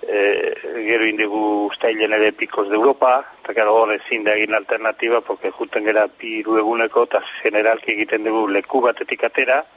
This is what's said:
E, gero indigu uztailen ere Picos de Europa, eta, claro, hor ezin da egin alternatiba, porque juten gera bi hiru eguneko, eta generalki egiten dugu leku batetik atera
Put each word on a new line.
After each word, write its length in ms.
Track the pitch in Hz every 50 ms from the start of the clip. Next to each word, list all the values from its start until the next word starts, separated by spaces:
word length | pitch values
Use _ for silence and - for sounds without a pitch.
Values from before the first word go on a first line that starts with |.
| -
E, 520 | - 101 101 101 101 101 - - 85 - - - - - 120 110
gero 200 | 107 117 117 110
indigu 340 | 110 107 107 110 104 101 110 110 107 107 104 104
uztailen 460 | 101 - - - 117 113 107 110 107 107
ere 200 | 107 107 107 104
Picos 360 | - - 104 - - 104 98
de 80 | 104
Europa, 480 | 107 117 135 135 - - 127 127 131 139 - - -
eta, 140 | - - 107
claro, 200 | 113 110 107 107
hor 180 | 113 113 107 107
ezin 300 | 98 - - 123 113 104
da 120 | 104 107
egin 180 | 107 107 104 110
alternatiba, 680 | 110 101 - 117 110 110 110 107 - - 117 120 117
porque 300 | 113 - 107 - - 95
juten 340 | 92 - 117 101 - 117 107
gera 220 | 107 107 107 107
bi 320 | 98 - _ - 117 110 110
hiru 200 | 107 107 113 113
eguneko, 460 | 110 110 117 117 117 110 - 120 120 117
eta 140 | - 104 - - - - -
generalki 500 | 113 104 107 107 110 113 110 - - 113
egiten 320 | 104 107 - - 110 107
dugu 220 | 110 110 113 110 101
leku 320 | 98 101 95 - - 135 120
batetik 400 | 123 117 - 120 - 123 - -
atera 380 | 117 - - 131 123 127 143 156 - _